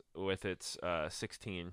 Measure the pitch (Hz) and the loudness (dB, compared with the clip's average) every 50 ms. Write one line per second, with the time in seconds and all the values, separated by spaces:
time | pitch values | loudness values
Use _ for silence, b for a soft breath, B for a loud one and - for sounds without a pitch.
0 | - _ - 82 95 95 95 95 - 101 92 - - - - - - 90 87 82 | -10 _ -4 0 2 2 2 2 2 0 0 0 -2 -6 -4 0 2 2 4 4
1 | 78 78 - - - 107 - - - 101 95 90 85 87 | 2 2 0 -2 -4 -4 -4 -6 -6 -4 -2 -2 -2 -4